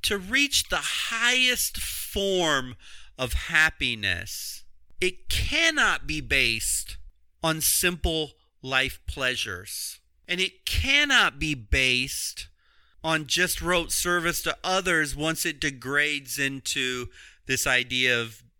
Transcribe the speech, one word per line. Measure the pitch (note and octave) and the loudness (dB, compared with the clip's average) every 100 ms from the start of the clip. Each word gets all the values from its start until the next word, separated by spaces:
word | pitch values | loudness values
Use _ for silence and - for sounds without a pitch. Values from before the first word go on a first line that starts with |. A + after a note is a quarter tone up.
to | - G3+ | -2 -4
reach | F#3 C4 C#4+ C#4 - | 0 0 2 0 0
the | E3+ | -2
highest | - - - A3+ A#3+ B3+ B3+ A#3+ - - | -2 -2 -2 2 2 4 4 2 -2 -4
form | - - - G#3+ G3 F#3 E3 C#3 B2+ A#2+ - - - - | -6 -6 -6 -2 2 2 4 2 0 -10 -16 -18 -18 -6
of | B2+ | -2
happiness, | - - E3 D#3+ - C3 A2+ G2+ F2 G#2 - - - - - - - | -2 2 4 4 2 -4 0 0 -2 -4 -10 -10 -12 -16 -20 -18 -2
it | F#3 F#3 - | -2 -2 -4
cannot | - - D4 E4 D4+ A3 D#3 C#3+ | -2 0 2 2 4 2 2 -2
be | D#3 | -6
based | B2 C#3 A#2+ A2+ - - - - - _ _ _ | 0 2 2 2 -2 -2 -4 -12 -14 _ _ _
on | D#3+ D#3+ | 0 2
simple | D3 - F3+ F3 F3 D#3+ D3+ - _ _ | 0 2 2 0 -2 -2 -4 -8 _ _
life | C3 C3 C3 - - | 0 2 2 -4 -10
pleasures. | - C3 A#2+ A2 F2+ G2+ - - - _ _ - | -2 -2 0 -4 -8 -10 -10 -10 -12 _ _ -6
And | F3+ | -2
it | F#3+ - | -2 -4
cannot | - - C4 C#4+ D4 B3+ F#3 C#3 | -2 0 2 2 4 4 4 2
be | D#3 | -2
based | C#3 G#2+ C3+ C3 B2+ C3 - - - - _ _ _ _ - | -2 0 2 4 2 -2 -4 -6 -8 -16 _ _ _ _ -8
on | D#3+ D#3+ C#3+ | -2 -2 0
just | - F3+ - | 0 0 0
rote | E3 F3 E3 | 2 0 2
service | - F3+ F3 E3+ E3 | -2 0 2 0 -2
to | E3 - | -4 -4
others | F3+ F#3 F#3 E3 D3 C#3 | 0 0 2 2 2 0
once | D#3 D#3+ | -2 0
it | E3+ D3 | -4 -2
degrades | D3+ C3+ B2+ C#3+ D3 C#3+ C3 C#3+ | -4 -4 -2 2 2 -2 -6 -2
into | C#3 C3+ - C#3 B2+ B2+ A#2+ - - - - | -2 -2 -4 -2 -2 -2 -6 -14 -20 -20 -4
this | C3 D3 | -2 2
idea | B2+ B2 B2+ B2+ A#2+ | 2 0 0 2 2
of | A2+ A2 - | 0 -10 -20